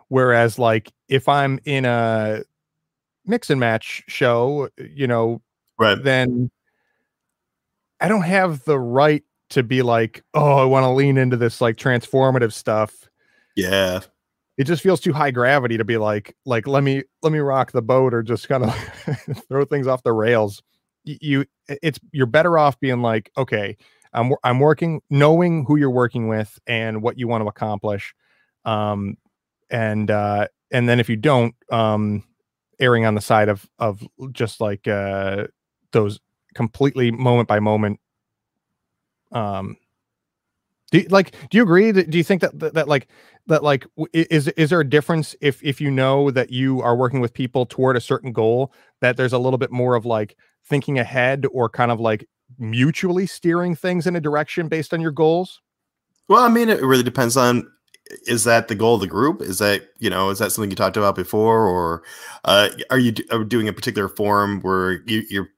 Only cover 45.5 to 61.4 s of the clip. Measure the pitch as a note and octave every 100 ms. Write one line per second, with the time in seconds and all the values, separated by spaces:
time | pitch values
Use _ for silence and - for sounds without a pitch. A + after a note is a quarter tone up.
45.5 | - D#3 C3 C#3+ C3 C3 C#3 C#3+ B2+ A#2+
46.5 | B2+ C3+ C3 A#2+ A#2+ B2+ C3 A#2+ - B2+
47.5 | C3+ B2 - C3 B2 - C3 C3 A2+ A2
48.5 | A#2+ C#3 _ _ _ B2+ B2 B2+ B2 B2+
49.5 | B2+ C3+ B2 B2 A#2+ A#2 A2 G#2+ _ _
50.5 | _ - C#3+ C#3 C3+ A#2 B2+ B2+ C#3 C3
51.5 | B2+ A2+ - A#2+ A2+ A2+ G#2+ - _ _
52.5 | B2+ A2+ A#2 D#3+ - F#3 F3+ G3 - E3+
53.5 | E3+ F3+ E3 F3+ F3+ F3+ F3 D3+ D3 D#3
54.5 | - D#3+ D#3+ D3 E3 D#3+ C#3+ D#3 E3+ F#3
55.5 | - _ _ _ _ _ _ - A3 A#3+
56.5 | A#3 A3+ G3+ C3 C3 B2 C3+ A#2 C3 B2
57.5 | A#2+ - _ _ _ - - - A#2+ A#2
58.5 | A#2 A2+ G#2 A2+ A2+ F#2+ F#2+ C#3+ G3+ -
59.5 | F#2 G#2 G2 - _ A2 F#2 G2 G2 G2+
60.5 | A2 G2+ F#2+ F#2+ A2 G2+ F#2+ F2+ G#2+